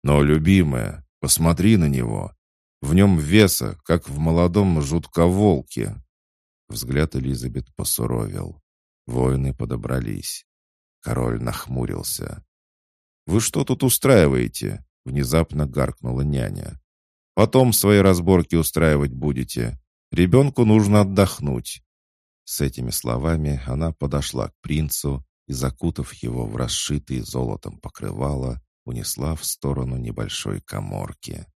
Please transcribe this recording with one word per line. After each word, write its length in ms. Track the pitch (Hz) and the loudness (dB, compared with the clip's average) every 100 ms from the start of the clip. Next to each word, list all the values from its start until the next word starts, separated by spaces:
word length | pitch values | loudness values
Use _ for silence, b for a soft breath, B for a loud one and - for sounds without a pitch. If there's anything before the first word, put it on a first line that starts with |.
«Но, 180 | 69 73 | 4 4
любимая, 840 | 71 78 78 95 78 62 50 - - _ | 4 4 6 6 4 0 -4 -10 -18 _
посмотри 580 | - - 82 82 98 107 | -2 2 2 4 4 4
на 120 | 76 | 4
него. 440 | 65 58 50 50 _ _ _ _ _ | 0 -2 -6 -8 _ _ _ _ _
В 120 | 69 | 2
нем 240 | 87 101 87 | 4 6 4
веса, 640 | 73 104 98 - 57 - | 4 6 6 4 -4 -8
как 240 | - 82 - | 0 0 0
в 100 | 69 | -2
молодом 640 | 80 82 87 95 98 78 | 2 4 4 4 2 2
жутковолке». 1200 | 69 82 - - 85 95 104 73 - - 50 52 _ _ _ _ _ _ _ | 0 -2 -2 2 2 4 4 2 -2 -8 -6 -8 _ _ _ _ _ _ _
Взгляд 460 | 57 60 67 80 - | -12 -4 -2 0 -2
Элизабет 580 | 65 64 64 60 - - | -4 -4 -6 -10 -12 -10
посуровел. 880 | - - 58 60 53 50 50 - _ _ _ _ - | -6 -4 -2 -4 -4 -8 -10 -14 _ _ _ _ -8
Воины 480 | 60 64 67 67 | -2 0 0 -2
подобрались. 920 | 64 57 60 58 65 53 50 - - _ _ _ _ _ _ - | -4 -8 -8 -4 -6 -4 -8 -10 -12 _ _ _ _ _ _ -6
Король 340 | 58 58 57 | -2 -2 -4
нахмурился. 1000 | 57 57 - 64 57 50 50 - 50 - _ _ _ _ _ _ _ _ - | -6 -8 -8 -6 -6 -6 -8 -10 -10 -14 _ _ _ _ _ _ _ _ -2
«Вы 140 | 101 | 0
что 240 | 110 - | 0 -2
тут 200 | 139 131 | -2 0
устраиваете?» — 1040 | 131 - 139 117 76 65 58 - 52 52 - _ - | 0 2 6 6 6 2 -2 -6 -8 -10 -14 _ -8
внезапно 600 | 69 64 80 82 71 71 | -4 0 0 0 -2 -4
гаркнула 560 | 64 64 - 62 60 | -2 -4 -4 -6 -4
няня. 580 | 71 69 50 50 50 - _ _ _ _ _ | -2 -2 -4 -8 -14 -16 _ _ _ _ _
«Потом 380 | - 107 131 127 | 0 4 6 4
свои 280 | 107 101 101 | 4 6 6
разборки 560 | 95 87 85 92 80 85 | 6 4 4 4 4 0
устраивать 580 | 80 78 78 73 71 | 0 2 2 2 0
будете. 680 | 64 73 65 64 62 58 62 _ _ _ | -2 -4 -4 -6 -6 -6 -8 _ _ _
Ребенку 540 | - 90 123 139 - 110 | 0 4 6 4 2 4
нужно 360 | 107 101 104 | 4 6 4
отдохнуть». 800 | 98 95 95 - 73 62 - - _ _ _ _ _ _ | 4 4 2 0 -4 -4 -6 -16 _ _ _ _ _ _
С 160 | - - | -12 -4
этими 300 | 69 - 64 | -4 -4 -6
словами 720 | - 64 62 78 82 76 69 67 | -4 -4 -2 0 0 -2 -4 -4
она 260 | 65 82 | -4 -4
подошла 560 | 78 71 71 - 65 50 | -4 -4 -4 -4 -6 -8
к 40 | _ | _
принцу 640 | - 76 76 - 71 67 - _ - | -4 -2 -2 -4 -4 -6 -10 _ -12
и, 60 | |
закутав 600 | 65 65 - 85 76 67 | -6 -6 -4 -6 -4 -10
его 320 | - 57 60 55 | -8 -8 -6 -6
в 120 | 57 | -6
расшитые 680 | 62 - - 73 - 65 | -4 -4 -4 -6 -4 -8
золотом 560 | 53 64 62 50 - - | -6 -6 -6 -8 -12 -16
покрывало, 840 | - - 52 50 67 69 65 60 _ _ | -18 -12 -10 -6 -4 -4 -4 -8 _ _
унесла 520 | - 58 - - 71 80 | -14 -10 -10 -6 -6 -4
в 100 | - | -8
сторону 500 | - 69 65 64 64 | -6 -4 -4 -4 -6
небольшой 640 | 58 57 52 - 52 50 | -8 -8 -8 -8 -8 -8
каморки. 840 | - 50 50 50 50 - - 50 - _ | -10 -10 -8 -8 -10 -12 -14 -14 -16 _